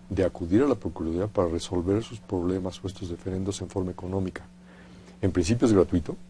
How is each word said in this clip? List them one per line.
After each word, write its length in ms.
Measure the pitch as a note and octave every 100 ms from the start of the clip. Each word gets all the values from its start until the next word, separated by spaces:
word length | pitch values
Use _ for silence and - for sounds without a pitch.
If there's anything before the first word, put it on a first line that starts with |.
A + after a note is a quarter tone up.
| -
de 140 | F2+ F#2
acudir 360 | - F2 C#3
a 60 | C#3+
la 80 | A2+
Procuraduría 520 | F2+ E2 E2 E2 G#2+
para 200 | G#2 F2
resolver 560 | E2 - F2+ F2 G2+
sus 160 | A2+ A2+
problemas 600 | - F#2+ F2 F#2 F#2 -
o 40 | F#2+
estos 220 | F#2+ F2+
diferendos 520 | E2+ F#2+ F#2 F#2+ G2
en 80 | F2+
forma 220 | G2+ F#2
económica. 520 | F2+ F2+ G2 F#2 - - - - - - - - -
En 100 | G2+
principio 340 | F2 E2+ A#2+ B2+
es 60 |
gratuito. 420 | G2+ E2+ F2+ - - -